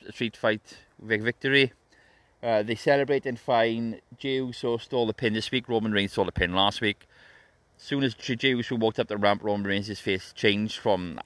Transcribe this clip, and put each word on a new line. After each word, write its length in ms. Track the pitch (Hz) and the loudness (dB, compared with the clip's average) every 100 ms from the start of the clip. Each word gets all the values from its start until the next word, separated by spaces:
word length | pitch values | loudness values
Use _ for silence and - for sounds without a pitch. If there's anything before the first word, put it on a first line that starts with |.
| - | -16
street 260 | - 117 - | -6 -6 -2
fight 420 | 113 107 - - _ _ | 0 0 -4 -20 _ _
vic-, 220 | 110 107 | -2 0
victory. 520 | 110 - 135 139 127 - _ _ _ _ _ _ | 0 -2 2 4 4 0 _ _ _ _ _ _
Uh, 200 | 120 110 | 0 0
they 120 | 107 113 | 0 0
celebrate 500 | 156 139 135 139 135 | 2 2 2 0 -2
and 140 | 117 | -6
fine. 640 | - 117 113 113 117 107 - 120 | 0 2 2 0 -4 -8 -14 -10
Jey 180 | 139 131 | -4 -2
Uso 420 | 131 120 123 117 | -4 -4 -4 -4
stole 280 | - 127 113 | -2 0 0
the 80 | |
pin 200 | - 120 | 0 -2
this 180 | 110 - | -2 -2
week. 180 | 127 - | -4 -2
Roman 220 | 113 110 | 0 0
Reigns 200 | 104 98 | 0 0
stole 140 | - 90 | 0 -2
the 60 | |
pin 220 | - 90 | 0 0
last 280 | 92 101 - | 2 2 2
week. 260 | 107 - _ _ - - _ _ _ _ | -2 -2 _ _ -20 -20 _ _ _ _
Soon 260 | - 139 | -6 0
as 100 | 131 - | 0 -2
J-, 200 | - 120 | -6 0
Jey 140 | 135 | 2
Uso 260 | 123 113 120 | 2 0 0
walked 240 | 110 - | 0 0
up 80 | 117 | -2
the 100 | 104 | 0
ramp, 260 | 101 104 | 2 2
Roman 220 | 104 104 98 | 0 -2 0
Reigns' 340 | 98 101 98 | -2 -4 -6
face 340 | - 92 - | -2 -2 -4
changed 440 | - 110 101 107 - | 0 2 2 0 -2
from 420 | 113 92 90 - | 0 0 -2 -10